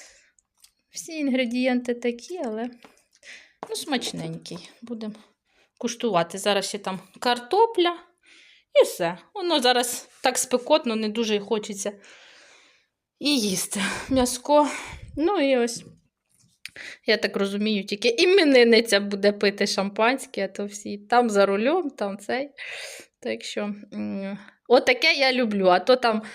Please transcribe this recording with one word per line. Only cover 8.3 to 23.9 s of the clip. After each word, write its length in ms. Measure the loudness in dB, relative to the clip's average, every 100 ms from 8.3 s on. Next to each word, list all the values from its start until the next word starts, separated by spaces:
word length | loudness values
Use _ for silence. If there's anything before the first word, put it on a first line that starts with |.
| -20 _ _ _ 4
і 20 |
все. 340 | 4 2 -4 -4 -12
Воно 260 | -8 -2 2
зараз 500 | 2 2 0 -6 -12 _
так 160 | -2 -2
спекотно, 580 | -2 -2 2 2 2 -2
не 140 | -2
дуже 260 | -2 -2 -2
й 40 |
хочеться 520 | -2 -4 -4 -8 -10 -10 -16 -20 -20 -20 _ _ _ _ _ _ _ _
і 200 | 0 0
їсти 420 | 0 -2 -4 -4 -4 -6 -2
м'яско. 580 | 0 0 -2 2 4 4 -2 -12 -16 -12 -4
Ну 220 | -2 2
і 180 | 2 2
ось, 280 | 0 -4 -14 -20 _ _ _ _ _ _ -20 -18 -18 -8 0
я 120 | 0
так 200 | 0 -2
розумію, 460 | -2 -2 0 -2
тільки 260 | -2 -2 0
іменинниця 920 | 4 4 6 6 8 8 6 4 0
буде 320 | 0 0 2
пити 360 | 2 0 0 -2
шампанське, 800 | -2 -4 0 0 0 -4 -8 -8
а 20 |
то 180 | -6 -10
всі 320 | -10 -12 -12
там 320 | 0 2 4
за 160 | 4 4
рулем, 440 | 2 0 0 -2
там 280 | -6 -6 -6
цей. 320 | -6 -6 -6 -12 -16 -14 -14 -16 -20 _
Так 240 | -8 -8
що, 300 | -8 -8 -8 -8 -12